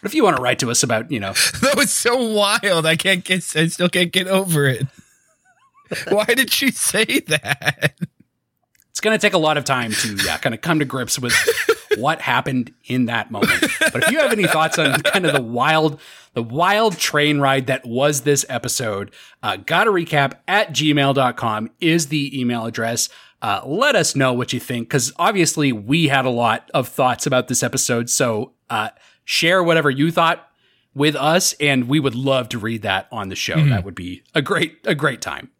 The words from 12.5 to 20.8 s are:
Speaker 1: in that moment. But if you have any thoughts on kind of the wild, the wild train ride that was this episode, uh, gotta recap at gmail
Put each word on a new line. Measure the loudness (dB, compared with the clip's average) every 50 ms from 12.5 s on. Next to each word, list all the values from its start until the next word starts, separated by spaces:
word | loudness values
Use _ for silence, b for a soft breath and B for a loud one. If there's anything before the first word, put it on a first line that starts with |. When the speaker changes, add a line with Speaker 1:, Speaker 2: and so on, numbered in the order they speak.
| -2 -2 -2 -4 _ _ _
Speaker 1:
in | -4 0 0 0
that | 0 0 -2 -4 -4
moment. | -4 -2 0 0 2 0 0 -2 0 0 0 0 0
But | 2 0
if | 0
you | 2 2
have | 2 2 2
any | 2 2
thoughts | 2 2 2 0 0 0 0
on | 0 2 0 0
kind | 0 0 0 2 0
of | 2 0
the | 0 -2
wild, | -2 -2 0 2 2 4 4 2 2 -2 -4 B B B B B B B
the | -8 -6
wild | -6 -2 0 2 2 4 4 2 2 0 -2
train | -6 -2 0 2 2 2 2 2
ride | 2 2 2 2 0
that | -2 -4 -4 -4
was | -6 -2 0 2 2 0 0
this | 0 0 0 0 0 -4
episode, | -6 -6 -4 -4 -6 -4 -4 -4 -4 -4 -6 -8 B B B B B B -6
uh, | -6 -6
gotta | -4 -4 0 0 2 2 2
recap | 2 0 -2 0 0 2 2 0 -2 _ _
at | 0 0 0 0 0 -2
gmail | -2